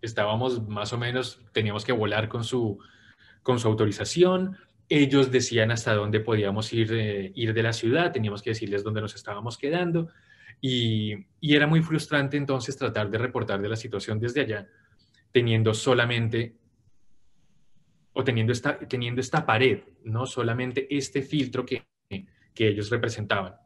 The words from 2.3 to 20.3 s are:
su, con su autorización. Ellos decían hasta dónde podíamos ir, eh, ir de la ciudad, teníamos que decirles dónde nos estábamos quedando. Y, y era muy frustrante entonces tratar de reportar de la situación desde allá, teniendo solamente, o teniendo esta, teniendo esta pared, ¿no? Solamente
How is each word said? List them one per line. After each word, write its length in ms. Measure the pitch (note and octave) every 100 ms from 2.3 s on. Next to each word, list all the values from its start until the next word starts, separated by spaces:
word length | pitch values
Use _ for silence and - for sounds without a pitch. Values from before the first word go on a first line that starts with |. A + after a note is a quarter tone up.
| A#2+
su, 380 | A2+ B2+ A2+ G2+ - _ - _ - -
con 160 | - B2
su 80 | A2+
autorización. 880 | G#2+ G#2+ G2+ G2+ E3 F3+ F#3 F#3+ F#3+ _ _ _
Ellos 420 | D3+ C#3 C#3 B2+
decían 400 | B2 A#2 A#2 A2
hasta 240 | A#2 A#2+
dónde 240 | G#2+ G#2 A2
podíamos 540 | A2 A2 G2+ G#2 G#2+
ir, 200 | A#2 G#2+
eh, 380 | A2+ G#2+ G2+ F#2+ A#2+
ir 180 | A2+
de 80 | A2
la 100 | A2+
ciudad, 380 | A2+ A#2 C#3+ F3
teníamos 320 | C3 G#2+ G2+
que 80 | -
decirles 320 | A2 G2+ G2+
dónde 180 | G#2 G#2+
nos 140 | G#2+
estábamos 420 | - - G2+ A2+ A#2+
quedando. 520 | C#3 E3+ F3 E3 E3 _ _ - - -
Y, 640 | C3 B2+ A2+ A2 G#2+ G#2 - _
y 160 | D#3+ D3
era 100 | D3
muy 160 | D#3+
frustrante 540 | D#3+ D#3 - D3 C#3 D3
entonces 400 | C#3 C3+ - C3+
tratar 340 | A#2+ A2 G#2
de 80 | G#2+
reportar 420 | B2 B2 A2 G2
de 80 | G#2
la 60 |
situación 460 | A2 A#2 G2+ G#2 A2
desde 220 | A#2+ B2+
allá, 260 | A#2+ G#2 G2 _ _ _ _ _ _
teniendo 420 | B2+ A#2 A2+ A2
solamente, 840 | A2 - B2 A#2+ A#2 A2+ A#2 A#2 _ _ _ _ - - - - _ _ _ _ - _ _ _
o 100 | -
teniendo 300 | C3+ A2+ A2
esta, 260 | A#2+ C#3+ C#3+
teniendo 420 | - B2 A#2+ B2
esta 240 | B2 D#3+
pared, 360 | - A2 C3 G2+ - _
¿no? 200 | A#2 A2
Solamente 600 | B2+